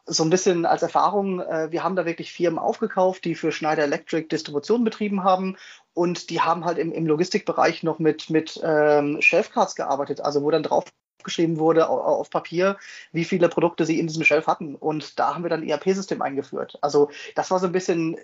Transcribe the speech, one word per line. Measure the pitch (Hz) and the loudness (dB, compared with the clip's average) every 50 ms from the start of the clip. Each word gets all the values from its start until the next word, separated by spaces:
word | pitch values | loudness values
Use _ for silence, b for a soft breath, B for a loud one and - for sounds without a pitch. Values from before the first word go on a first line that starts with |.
| _ | _
so | - 165 - 160 | -6 -2 0 2
ein | 160 | 2
bisschen | 180 185 - 202 175 170 170 | 2 2 2 2 2 2 2
als | 165 160 156 | 0 0 0
Erfahrung, | 170 156 - 143 147 170 202 202 196 196 185 180 | 0 0 2 2 2 4 2 0 -2 -2 -4 -4
äh, | - - 165 160 160 160 | -4 -4 -4 -4 -4 -2
wir | 170 160 147 | -4 -4 -4
haben | 170 190 | -2 -2
da | 185 160 | -2 -2
wirklich | - - - 147 - - | -4 -4 -6 -10 -14 -4
Firmen | - 170 170 165 | -2 0 0 0
aufgekauft, | - - - 220 - 226 202 - 190 185 190 180 - - | 0 -2 -2 -2 -2 -4 -4 0 2 2 2 2 -2 -4
die | 175 160 | -6 -4
für | - - 156 | -2 -2 -4
Schneider | 147 - 160 151 156 156 147 | -2 -2 -2 -2 0 2 0
Electric | 143 156 160 - - 170 160 160 - | 0 0 -4 -4 -4 -4 -4 -2 -2
Distribution | 160 151 - 156 147 143 - - 220 247 233 | -4 -4 -4 -4 -6 -6 0 0 0 2 2
betrieben | 220 - - 214 202 202 190 180 | 0 0 -2 -4 -2 -2 0 2
haben | 196 185 185 190 190 190 B B B B B B _ - | 2 2 2 0 -6 -6 B B B B B B _ -2
und | 165 175 175 170 - - - | 0 0 0 0 -4 -6 -6
die | 165 160 | -2 0
haben | - 160 170 180 160 | 2 2 0 0 0
halt | 175 170 - | -2 -2 -2
im, | 165 165 | -2 -4
im | - 160 165 | -2 -2 0
Logistikbereich | 160 151 151 180 - - 202 - - 156 - 151 160 165 - - | 0 2 2 2 0 0 -2 -2 -2 0 2 2 2 2 0 -2
noch | 160 151 - | -4 -2 2
mit, | 160 156 151 - - - | 2 2 2 0 -4 0
mit, | 160 156 156 - - - - | 0 0 0 0 -10 -6 -2
ähm, | 160 156 151 151 151 147 147 143 143 151 151 | 0 2 4 4 6 4 4 4 2 -2 2
Shelfcards | - - 170 175 220 - - 240 190 - - | 2 4 4 4 0 0 0 0 0 0 0
gearbeitet, | - - - 139 135 143 139 139 - | -6 -4 -2 -2 -2 -2 -6 -6 -4
also | - 143 143 143 | -4 0 0 2
wo | 143 151 | 2 2
dann | 160 156 156 | 2 2 0
drauf | - 147 147 - - _ _ _ _ _ _ - | 2 0 0 0 -2 _ _ _ _ _ _ -12
geschrieben | - - - 165 165 170 151 | -8 -2 0 0 0 2 2
wurde | 156 165 160 165 160 | 4 4 6 6 4
au-, | - - - | 4 2 0
au-, | - - 147 - | 2 0 0 0
auf | 151 - | -2 -2
Papier, | - 165 - - 165 175 185 196 196 B B B B B B B | -4 -4 -4 -2 -2 0 0 0 0 B B B B B B B
wie | - 165 165 | -4 -4 -2
viele | - 196 170 175 | 0 2 4 4
Produkte | 170 - 170 160 170 170 - 160 | 4 4 2 0 0 2 0 0
sie | 151 165 - | 0 2 0
in | 170 | 0
diesem | 160 156 160 147 | -2 -2 0 2
Shelf | - 147 156 - | 2 2 2 2
hatten. | 160 180 - 175 147 139 | 0 -2 -2 -4 -12 -12
Und | - - 156 156 151 - - - - | -6 -4 -4 -4 -4 -6 -8 -4 -2
da | 117 131 151 | -2 -2 -2
haben | 165 170 | -4 -4
wir | 170 | -4
dann | 165 160 | -4 -4
ein | - | -2
E-R-P-System | - 147 147 - 185 190 196 190 - 160 - | -2 -4 -2 0 0 0 0 -2 -4 -4 -4
eingeführt. | - 135 139 139 139 - - 131 - - - - | -4 -4 -4 -6 -8 -6 -6 -8 -8 -8 -8 -4
Also | - 147 139 147 147 147 B B B B B | -4 2 4 4 4 4 B B B B B
das | 151 147 - | -4 -2 0
war | 185 185 | 0 0
so | 190 | 0
ein | 180 | 0
bisschen | 165 185 185 - 170 165 165 160 - - | 0 -2 0 0 0 0 0 -2 -4 -6